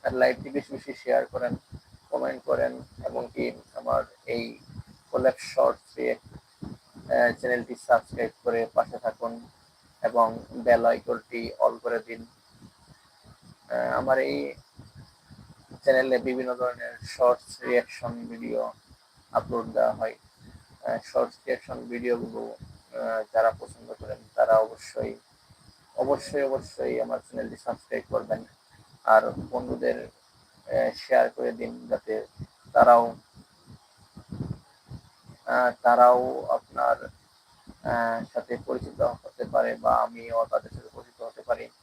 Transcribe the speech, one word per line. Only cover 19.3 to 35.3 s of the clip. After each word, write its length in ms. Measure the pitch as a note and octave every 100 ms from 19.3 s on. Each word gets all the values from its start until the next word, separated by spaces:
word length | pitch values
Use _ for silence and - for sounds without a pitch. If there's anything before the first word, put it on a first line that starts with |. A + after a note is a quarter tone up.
আপলোড 340 | A#2 - A#2 A2+
দেওয়া 280 | A2+ A#2
হয়। 220 | G#2+ A2 - _ _ - - _ -
আহ, 140 | B2 A#2
শর্টস 340 | - - A#2+ - -
রিয়াকশন 320 | B2 - B2
ভিডিওগুলো, 680 | A#2+ A#2+ B2 A#2+ A#2+ A2+ A#2
আহ, 800 | A2+ - - _ B2 A2+ A2+ G#2+
যারা 180 | A2+ A2+
পছন্দ 420 | G2 - - A#2
করেন 240 | A2+ A2+ G#2+ - -
তারা 220 | A#2+ A2
অবশ্যই, 580 | A2 A#2 - - A#2 A2+ _ _ _ - - _ _ -
অবশ্যই, 480 | C3 C#3 - C#3+
অবশ্যই 580 | C3+ C3 - - B2+ B2
আমার 180 | A#2 A2+
চ্যানেলটি 380 | - B2 A#2 A#2
সাবস্ক্রাইব 460 | - A2+ _ A#2 -
করবেন। 360 | A#2+ A2 A2 - _ _ - - - -
আর 260 | A2 A#2 - -
বন্ধুদের, 580 | B2 B2+ B2 B2+ - A#2 _ _ _ _ _ -
আহ, 280 | - A#2+ -
শেয়ার 340 | - B2+ A#2+
করে 220 | B2+ B2
দিন, 360 | A#2 A#2 B2 A#2+
যাতে 380 | - - A2 A2 - - _ -
তারাও, 420 | B2+ A#2+ A#2+ A#2 A#2 _ - - _ _ - _ _ _ - - - - - _ _ _ - _ _ -